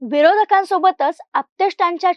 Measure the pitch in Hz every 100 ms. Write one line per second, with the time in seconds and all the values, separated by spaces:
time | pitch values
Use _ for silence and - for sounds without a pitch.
0 | 254 294 311 415 415 392 392 381 370 -
1 | 285 330 - 269 269 _ 381 - 359 349
2 | 370